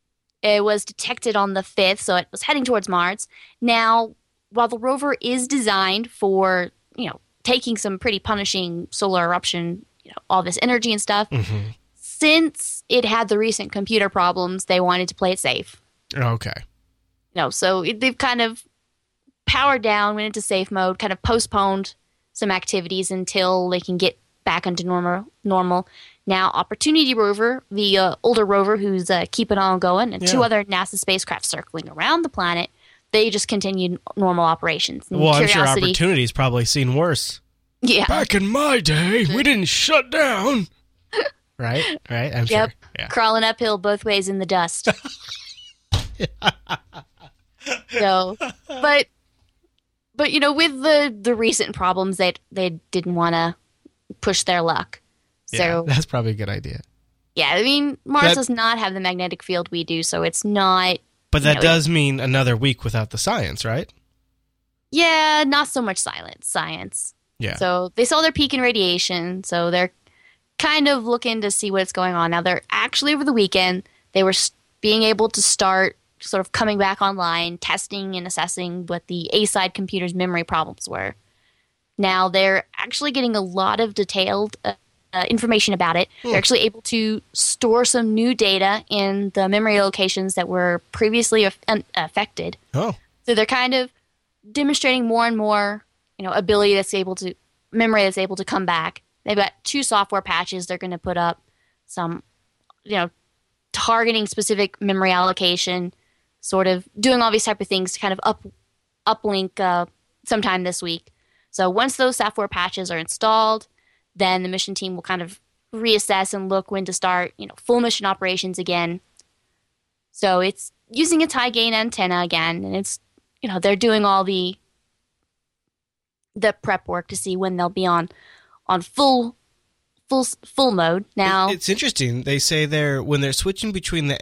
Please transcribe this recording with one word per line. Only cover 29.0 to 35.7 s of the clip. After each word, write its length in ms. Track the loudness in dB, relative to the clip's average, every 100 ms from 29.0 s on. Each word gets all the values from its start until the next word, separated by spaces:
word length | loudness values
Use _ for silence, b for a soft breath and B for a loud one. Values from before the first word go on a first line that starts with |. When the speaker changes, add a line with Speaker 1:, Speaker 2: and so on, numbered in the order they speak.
| 0
Speaker 1:
uh, 140 | 0 0
keeping 260 | -2 0 2
on 180 | 2 2
going, 340 | 2 2 0 -2
and 100 | 0
two 100 | 2
Speaker 2:
Yeah. 40 | 2
Speaker 1:
other 180 | 2
nasa 340 | 0 -2 -2 -4
spacecraft 480 | -2 -2 -2 -6 -6
circling 420 | -8 -10 -12 -10
around 340 | -4 -2 0
the 60 | -2
planet, 400 | -4 -2 -2 -6 b b b _
they 180 | 2 2
just 180 | 0 -2
continued 500 | -2 -2 -2 -2 -4 -8 0
normal 260 | 2 2
operations. 600 | 2 0 -2 -2 -4 -6 -6
And 120 | 2
Speaker 2:
Well, 120 | 4
I'm 100 | 6
sure 40 | 4
Speaker 1:
Curiosity 380 | 4 4